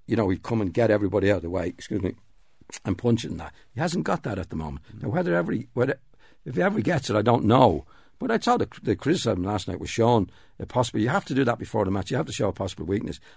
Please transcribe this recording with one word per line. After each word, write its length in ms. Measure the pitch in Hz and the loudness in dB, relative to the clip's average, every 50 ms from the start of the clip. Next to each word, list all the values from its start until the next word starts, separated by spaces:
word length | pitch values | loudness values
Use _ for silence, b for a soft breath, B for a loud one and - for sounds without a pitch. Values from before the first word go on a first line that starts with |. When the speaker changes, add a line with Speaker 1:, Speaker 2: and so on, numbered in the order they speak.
| - | -6
Speaker 1:
you 100 | - 107 | -2 0
know, 120 | 113 104 92 | 0 2 0
he'd 140 | 95 - | 0 -2
come 180 | - - 117 110 | -4 -4 -2 -2
and 120 | 104 90 | -2 -2
get 180 | 85 120 117 107 | 0 2 2 4
everybody 400 | 104 104 104 95 98 101 95 98 | 4 2 2 0 0 2 2 2
out 60 | 104 87 | 2 2
of 40 | |
the 80 | 82 85 | 0 -4
way, 180 | 90 92 85 - | -4 -4 -4 -4
excuse 340 | - - - - 117 101 | -6 -8 -8 -6 -4 -2
me, 120 | 95 180 - - - - - - - - - - - - - - - | -2 -4 -4 -6 -14 -20 -20 -20 -20 -20 -20 -20 -20 -18 -14 -8 -6
and 120 | 104 95 - | -4 -4 -2
punch 260 | - 120 117 117 - | 0 2 2 0 0
it 60 | - | -4
and 100 | 113 - | -8 -10
that. 120 | - - b b b b b | -10 -14 b b b b b
He 60 | 117 | -4
hasn't 240 | 160 175 170 160 160 | -4 -2 -2 -2 -2
got 180 | 196 185 165 - | -2 -2 -2 -4
that 140 | - 98 95 | -6 -6 -6
at 120 | 90 - | -6 -6
the 60 | - | -6
moment. 280 | 80 80 73 71 67 B B 107 | -8 -6 -8 -8 -12 B B -14
Speaker 2:
Mm. 60 | 110 - | -8 -6
Speaker 1:
Now, 40 | - | -4
whether 240 | 127 180 180 175 170 | -2 -2 0 0 0
ever 180 | 175 170 156 | 0 0 -2
he, 160 | - 117 117 - - | -4 -6 -6 -6 -2
whether, 240 | 123 123 135 - - - - - b b b b b b | -2 0 0 -2 -4 -8 -20 -20 b b b b b b
if 120 | - 120 | -6 -2
he 60 | 170 | 0
ever 180 | 175 202 208 220 | 0 0 2 0
gets 300 | - 165 175 139 - - | 0 0 0 0 0 0
it, 60 | 104 | 2
I 60 | 107 | 2
don't 220 | 101 120 117 127 - | 4 4 4 4 6
know. 400 | 101 117 139 131 104 80 73 - b b b b b b b | 6 6 8 8 6 6 2 -4 b b b b b b b
But 120 | - 254 | -2 0
I 80 | 226 - | 0 0
saw 180 | - 240 247 | 2 2 2
the, 120 | 240 - - - - | 2 0 -4 -6 -6
the 140 | - 120 101 | -2 -2 -2
criticism 460 | - - 135 165 - - 117 98 92 | 0 0 0 0 0 0 0 0 0
last 260 | 90 98 104 98 - 98 | 0 -2 -2 -4 -4 -6
night 120 | 87 87 | -8 -8
was 100 | - - | -8 -4
shown, 400 | - - 113 117 123 110 98 - b b b b b b | 0 2 4 6 6 4 2 0 b b b b b b
uh, 60 | - | -10
possibly, 360 | - - 123 127 - - 117 | -4 0 0 0 0 0 0
you 60 | 107 123 | 0 2
have 160 | 151 196 - | 0 -2 -2
to 80 | - 131 | -2 0
do 100 | 131 135 | 0 2
that 140 | 120 117 113 | 0 0 -2
before 260 | - - - 117 101 | -4 -4 -2 -2 0
the 60 | 90 | 0
match. 200 | 98 101 95 - | -2 -2 -4 -4
You 60 | 135 | -4
have 100 | 127 165 | -4 -4
to 60 | - | -4
show 160 | 110 - 113 98 | -4 -2 -2 -2
a 40 | |
possible 340 | - - 98 92 - - 80 | -2 -4 -6 -6 -6 -6 -4
weakness. 340 | 85 98 107 - - - - B B B | -2 -2 -2 -4 -6 -10 -10 B B B